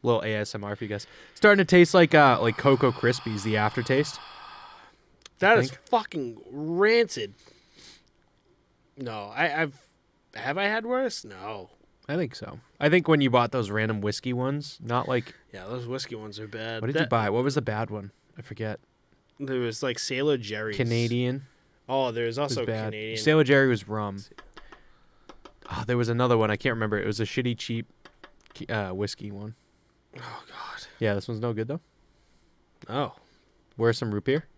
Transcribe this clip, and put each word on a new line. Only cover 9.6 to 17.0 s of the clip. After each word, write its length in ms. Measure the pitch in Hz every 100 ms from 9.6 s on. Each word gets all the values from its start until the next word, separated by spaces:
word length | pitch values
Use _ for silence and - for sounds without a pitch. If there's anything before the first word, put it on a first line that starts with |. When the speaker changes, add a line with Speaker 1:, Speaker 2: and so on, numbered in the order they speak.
Speaker 2:
I've, 140 | 160 135 _ _ _ _ _ 110
have 220 | 120 156
I 80 | 202
had 200 | 220 226
worse? 400 | 254 262 - 107
No. 460 | 98 107 104 90 _ _ _ -
Speaker 1:
I 80 | 156
think 200 | 147 -
so. 240 | 107 120 _ _
I 80 | 147
think 180 | 180 165
when 100 | 156
you 80 | 135
bought 220 | 123 117
those 180 | 131 101
random 300 | 104 110 107
whiskey 300 | 104 104 127
ones, 440 | 123 127 143 143 -
not 260 | 117 120 -
like 260 | 127 117 - _
Speaker 2:
Yeah, 120 | 98 92
those 200 | 123 120
whiskey 280 | 127 - 117
ones 240 | 107 101
are 80 | 107
bad. 340 | 110 113 113
Speaker 1:
What 60 | 113
did 80 |
you 40 | 147